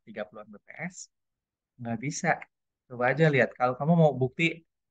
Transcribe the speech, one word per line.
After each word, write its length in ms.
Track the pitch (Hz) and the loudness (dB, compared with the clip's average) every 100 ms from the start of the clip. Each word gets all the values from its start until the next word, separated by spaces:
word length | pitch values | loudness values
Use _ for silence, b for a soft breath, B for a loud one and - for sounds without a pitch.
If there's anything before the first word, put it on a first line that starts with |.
| 113 | -16
tiga 160 | 107 | -12
puluh 240 | 101 107 107 | -12 -14 -20
M 80 | |
B 80 | 101 | -20
P 60 | - - 175 | -20 -14 -14
S? 240 | - - _ _ _ _ _ _ - | -14 -20 _ _ _ _ _ _ -14
Nggak 160 | 117 113 | -10 -8
bisa. 400 | 131 - 165 - - _ _ _ _ | -8 -4 -2 -4 -6 _ _ _ _
Coba 240 | 120 123 | -2 0
aja 160 | 143 160 | 4 4
lihat. 240 | 139 110 | 4 2
Kalau 240 | - 123 127 | 0 -2 0
kamu 160 | 147 | 2
mau 180 | 170 151 127 | 4 4 2
bukti, 480 | 131 - 165 165 - _ _ | -2 0 -2 -2 -14 _ _